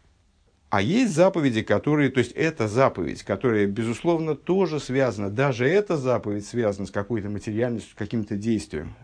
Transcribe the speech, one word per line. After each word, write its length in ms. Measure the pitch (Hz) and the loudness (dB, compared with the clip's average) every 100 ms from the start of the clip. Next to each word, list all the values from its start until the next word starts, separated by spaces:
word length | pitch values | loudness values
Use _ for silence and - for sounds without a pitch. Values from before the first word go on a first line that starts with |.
| _ _ _ _ _ _ _ | _ _ _ _ _ _ _
А 120 | 104 | 0
есть 320 | 104 214 247 | 2 2 2
заповеди, 500 | 156 185 185 139 110 | 4 4 4 2 0
которые, 480 | 104 101 147 151 139 | 2 2 2 2 2
то 80 | 131 | 2
есть 140 | 120 | 0
это 340 | - 160 160 107 | 0 -2 0 0
заповедь, 560 | 110 131 - 80 - | 4 2 2 -4 -6
которая, 420 | - 98 123 107 101 | -4 -2 0 2 2
безусловно, 680 | 101 113 113 170 165 160 | 0 -4 -2 0 0 -2
тоже 460 | 147 - 190 180 151 | -4 -2 0 0 -2
связана, 480 | - 131 131 101 101 | -2 0 0 0 -4
даже 380 | 104 143 117 127 | 0 0 2 2
эта 320 | 190 208 160 | 2 2 0
заповедь 480 | 127 117 104 104 101 | 0 0 -2 -6 -4
связана 400 | 120 110 101 95 | -2 0 -2 -4
с 40 | |
какой-то 380 | 104 101 117 101 | -6 -4 -4 -4
материальностью, 640 | 104 113 107 123 113 - | -6 -4 -2 -2 -4 -8
с 20 | |
каким-то 420 | - 104 117 104 101 | -10 -6 -4 -4 -4
действием. 580 | 110 107 - 78 - - | 0 -2 -2 -8 -10 -14